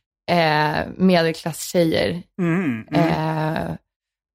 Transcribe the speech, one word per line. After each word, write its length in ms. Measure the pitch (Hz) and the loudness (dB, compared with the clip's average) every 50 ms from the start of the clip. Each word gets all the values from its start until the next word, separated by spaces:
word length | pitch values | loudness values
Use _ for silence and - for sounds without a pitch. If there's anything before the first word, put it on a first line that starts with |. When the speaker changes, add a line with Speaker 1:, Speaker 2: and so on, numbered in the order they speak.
| _ _ _ _ _ - | _ _ _ _ _ 0
Speaker 1:
eh, 560 | 175 175 165 156 151 151 151 151 151 - - - - | 2 2 2 2 2 2 2 0 0 -2 -4 -6 -2
medelklasstjejer. 1300 | - 185 185 180 170 165 160 160 - - 165 156 - - - - 180 170 160 - - - - 175 175 - _ _ - | 2 4 4 4 4 4 2 -2 -4 -6 -8 -8 -8 -8 -2 0 2 2 2 2 0 0 -2 -4 -6 -10 _ _ -4
Speaker 2:
Mm, 440 | 180 170 165 190 190 147 117 110 - - | -2 0 0 0 -2 -2 -4 -6 -6 -2
mm. 180 | - 175 170 160 | 0 2 2 2
Speaker 1:
Eh, 640 | 160 156 156 160 160 156 156 156 160 - - 170 165 - _ _ _ _ _ _ _ _ _ _ | 0 0 -2 -2 -2 -2 -2 -2 -4 -4 -4 -6 -8 -10 _ _ _ _ _ _ _ _ _ _